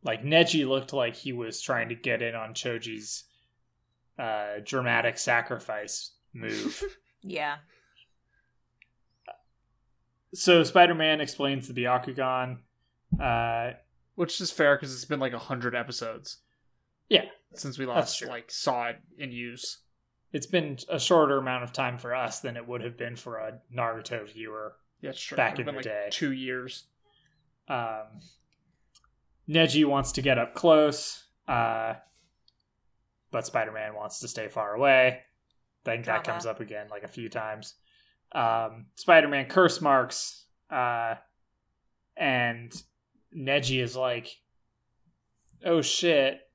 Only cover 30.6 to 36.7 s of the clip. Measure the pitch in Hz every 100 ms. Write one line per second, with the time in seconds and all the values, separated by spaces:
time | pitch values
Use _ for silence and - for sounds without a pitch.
30.6 | 175 156 151 147 - - _ _ - 123
31.6 | 117 113 113 113 - _ _ _ _ _
32.6 | _ _ _ _ _ _ _ 120 113 123
33.6 | 110 110 107 107 104 - 120 - 110 -
34.6 | 104 107 139 131 127 127 - _ _ _
35.6 | _ _ - 117 120 110 - 113 113 110
36.6 | 110